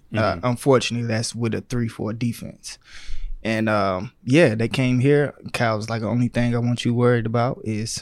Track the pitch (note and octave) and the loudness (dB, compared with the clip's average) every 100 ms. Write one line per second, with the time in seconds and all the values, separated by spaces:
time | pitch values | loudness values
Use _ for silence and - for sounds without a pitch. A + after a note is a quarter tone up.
0 | - G#2+ G#2 E2+ B2 A#2+ C#3+ B2+ - A#2+ | -6 0 0 0 -2 0 4 4 4 -2
1 | A#2+ A2+ A2+ A2+ A#2 G#2 - B2 A#2 - | -2 -2 -2 -2 -2 -2 -4 -4 -4 -4
2 | G#2+ A2+ A#2+ A2+ - - - - - - | -6 -2 -4 -4 -10 -14 -16 -18 -18 -12
3 | - - - - A2 A2 A2 G#2+ G2 F#2 | -4 -2 -2 -4 -2 0 2 2 2 0
4 | A2 - - C#3+ D#3 G#2+ A#2 - B2+ B2+ | -4 -8 2 4 4 4 -2 0 0 2
5 | C3 D3 C#3+ - - - A#2 A2 A2 A2+ | 4 4 2 -4 -10 -2 0 0 -2 -4
6 | A2 A#2+ B2 A#2+ A#2+ A#2+ A#2+ A#2+ B2 A#2+ | -2 0 0 0 0 0 0 0 0 2
7 | A#2+ A#2+ A2+ A#2+ B2 - A2 G#2+ - - | 4 2 0 0 0 -2 -4 -4 -4 -8